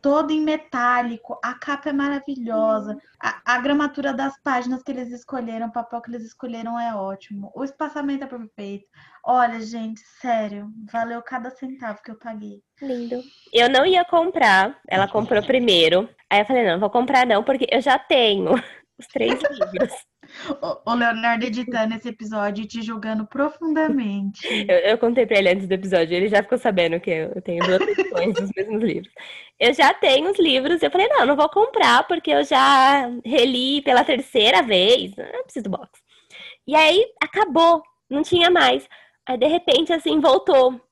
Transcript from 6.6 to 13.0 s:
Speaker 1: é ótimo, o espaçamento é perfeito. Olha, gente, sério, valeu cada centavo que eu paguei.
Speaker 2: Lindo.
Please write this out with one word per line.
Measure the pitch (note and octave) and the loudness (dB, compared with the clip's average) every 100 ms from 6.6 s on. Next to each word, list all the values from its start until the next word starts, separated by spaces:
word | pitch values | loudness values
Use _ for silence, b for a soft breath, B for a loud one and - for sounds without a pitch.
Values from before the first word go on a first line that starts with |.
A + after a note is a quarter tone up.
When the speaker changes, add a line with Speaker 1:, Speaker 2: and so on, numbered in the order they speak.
| A3+ A#3 | -8 -6
Speaker 1:
é | A#3 | -6
ótimo, | G#3+ F#3+ G3 - G3+ G3+ - | -6 -8 -10 -14 -14 -14 -10
o | |
espaçamento | C#4 C#4 D4+ D4 C#4 C#4 | -10 -8 -8 -6 -6 -6
é | C#4 | -10
perfeito. | B3 A3 - G3+ G3+ _ b b b | -14 -16 -14 -12 -14 _ b b b
Olha, | - B3 A#3+ A3+ | -2 2 2 -2
gente, | A3 A#3 A3 A3 _ _ | -12 -10 -10 -12 _ _
sério, | B3+ A3+ G#3+ G3+ G#3 A3 G#3+ | -4 -4 -4 -10 -16 -18 -10
valeu | A#3 A#3 A#3 | -8 -6 -8
cada | A#3 B3+ B3 | -10 -10 -12
centavo | C4 C4 C4 A#3+ G#3 | -14 -14 -12 -12 -12
que | - | -16
eu | A3 | -18
paguei. | A#3 A3 G#3 G3+ _ _ | -14 -14 -16 -18 _ _
Speaker 2:
Lindo. | C#4 B3 | -8 -8